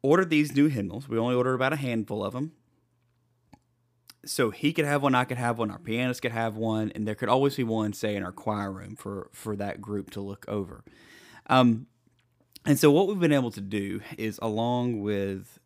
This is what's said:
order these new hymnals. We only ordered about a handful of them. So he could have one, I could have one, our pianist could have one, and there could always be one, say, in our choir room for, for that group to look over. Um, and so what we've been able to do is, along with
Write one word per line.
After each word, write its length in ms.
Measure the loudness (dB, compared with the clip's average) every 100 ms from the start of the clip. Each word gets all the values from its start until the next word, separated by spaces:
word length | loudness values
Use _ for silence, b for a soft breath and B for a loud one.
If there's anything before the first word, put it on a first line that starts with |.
order 240 | 6 4 6
these 280 | 2 4
new 120 | 4 4
hymnals. 420 | 4 -4 -6 -4
We 80 | -2
only 180 | 2
ordered 200 | 2 2
about 180 | 2 0
a 40 | 0
handful 460 | -2 -4 -4 -4
of 120 | -4
them. 180 | -4 -8 _ _ _ _ _ _ _ _ _ _ -20 _ _ _ _ -20 -20 -8
So 240 | -2 -2
he 220 | 0 -2
could 120 | 0
have 180 | 0 2
one, 120 | 2
I 100 | 2
could 140 | 0 -2
have 200 | -2 -2
one, 120 | -4
our 80 | -6
pianist 440 | -6 -4 -2 -2
could 100 | -4
have 240 | -2 -4 -2
one, 360 | -2 -2 -2
and 140 | -4 -6
there 60 |
could 140 | -2 2
always 280 | 4 4 0
be 80 |
one, 280 | -2 0 -2
say, 220 | -2 -4
in 80 | -4
our 100 | -6
choir 380 | -6 -4 -4 -6
room 260 | -8 -12 -12
for, 320 | -10 -10 -12
for 240 | -12 -8 -6
that 240 | -6 -8
group 300 | -6 -6 -6
to 100 | -10
look 260 | -10 -12 -6
over. 380 | -6 -6 -12 -20 B B B B B 2
Um, 400 | 6 6 4 -4 _ _ _ _ _ _ -8
and 140 | 2 6
so 120 | 8
what 160 | 6 4
we've 120 | 2
been 140 | 2
able 180 | 4 0
to 100 | -6
do 400 | -4 -4 -4 -6 -10 -6
is, 220 | -6 -4
along 600 | -4 0 0 0 0 -2
with 580 | -2 0 -2 -4 -10 -20